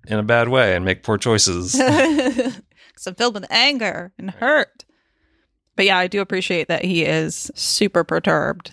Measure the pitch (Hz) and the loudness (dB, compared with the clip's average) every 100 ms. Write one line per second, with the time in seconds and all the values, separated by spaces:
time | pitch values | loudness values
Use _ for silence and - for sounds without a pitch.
0 | - 107 104 120 117 131 110 90 95 92 | -4 -2 2 2 2 4 4 2 0 -2
1 | - 104 123 110 - 87 90 254 262 302 | -2 -2 2 2 2 0 -2 0 2 4
2 | 320 294 254 240 247 226 - _ - - | 2 2 0 -2 -4 -6 -18 _ -20 -16
3 | - 180 240 208 - 226 262 277 214 160 | -12 -2 -2 -2 -4 0 2 0 -2 -6
4 | 180 - 190 - 240 302 - _ - _ | -10 -12 -12 -4 0 2 0 _ -20 _
5 | _ _ _ _ _ _ _ - 196 185 | _ _ _ _ _ _ _ 0 2 2
6 | 180 202 190 190 185 175 - 165 185 170 | 0 -2 -4 -4 -2 -4 -2 -2 0 0
7 | 151 160 160 - - - - - 202 175 | 0 0 -2 -6 -10 -8 -4 0 2 0
8 | 160 165 - 156 131 175 - | 0 -2 0 0 0 -6 -12